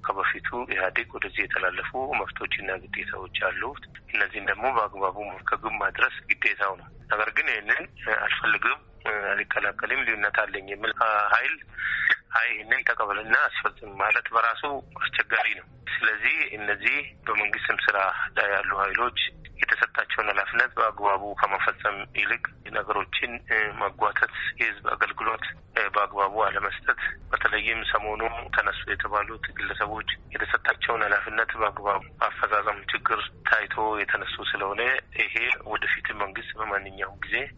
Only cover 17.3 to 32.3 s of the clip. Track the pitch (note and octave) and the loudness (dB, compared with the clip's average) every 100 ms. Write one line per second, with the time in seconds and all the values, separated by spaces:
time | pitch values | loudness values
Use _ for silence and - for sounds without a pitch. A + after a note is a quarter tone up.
17.3 | G#2+ G#2 - - A2 - G2+ F#2+ F2 - | 0 0 -2 0 2 2 4 2 2 -2
18.3 | - G2+ G2 G2+ G2 G2 G2+ A#2+ - - | 0 2 2 0 0 0 2 0 0 -4
19.3 | - - - - - - - G#2+ - G#2+ | -4 -18 -2 0 2 2 0 -2 -2 0
20.3 | G2+ G2 A#2 B2+ - A2+ G#2 G2+ G2 G#2 | 0 2 2 2 4 2 4 2 2 -2
21.3 | G2 G#2 G2 - - G#2+ G2+ G2+ - G#2 | 0 2 2 0 0 -2 -2 -6 -4 -2
22.3 | A#2+ - - - G#2+ G2+ G#2 F#2+ - B2 | -2 -4 -10 -6 -6 -2 -2 -2 -2 -4
23.3 | A#2+ - A2 G#2+ G#2+ G2+ - G#2 - G#2 | -6 -2 0 0 -2 -4 2 0 2 0
24.3 | - - - A#2 G2+ - - G#2+ - A2 | 0 -6 0 -2 0 -2 0 0 0 -2
25.3 | A2+ - - - - G2+ G#2 G2+ G2+ G2 | -2 -6 -10 -2 0 2 2 2 2 0
26.3 | G#2 G2+ G2+ G2+ - - B2+ - - - | 4 2 2 -2 -2 0 0 -2 -4 -4
27.3 | - - G#2+ G#2+ A2+ G#2+ A2 G#2+ G#2+ A2+ | 0 2 2 0 0 0 0 0 -2 -2
28.3 | A#2 A#2 - G2+ - - G2+ G#2 G#2 G#2 | -4 -2 0 0 -2 -4 -4 0 0 -2
29.3 | A2 - - G2+ G2 G#2 G#2+ - - - | -6 -8 -6 -4 -2 -2 -2 -4 -6 -8
30.3 | - G#2 - - - - A2+ G#2 G2+ A2 | -6 -2 2 2 0 0 2 2 2 2
31.3 | G#2+ A2+ A2+ G#2 G2+ G2+ G2 - - A2 | 0 0 0 -2 0 0 0 -2 -2 -2